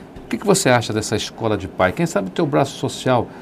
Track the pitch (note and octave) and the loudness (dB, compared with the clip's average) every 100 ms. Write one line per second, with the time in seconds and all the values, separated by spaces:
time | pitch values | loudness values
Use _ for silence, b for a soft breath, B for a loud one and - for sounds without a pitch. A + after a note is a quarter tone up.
0 | B - - D#4+ - F#3+ C3+ B2 A#2 G#2+ | B -16 -8 -2 2 4 6 4 2 -2
1 | G#2 G#2+ - - A2+ G2+ F#2 - F#2 F#2 | -2 -2 -4 -4 0 0 -2 2 2 2
2 | E3+ - F#3 - D3+ D3 C#3+ - C3 - | 0 0 -2 -2 0 2 0 -2 -6 -4
3 | B2+ B2 - B | 0 2 0 B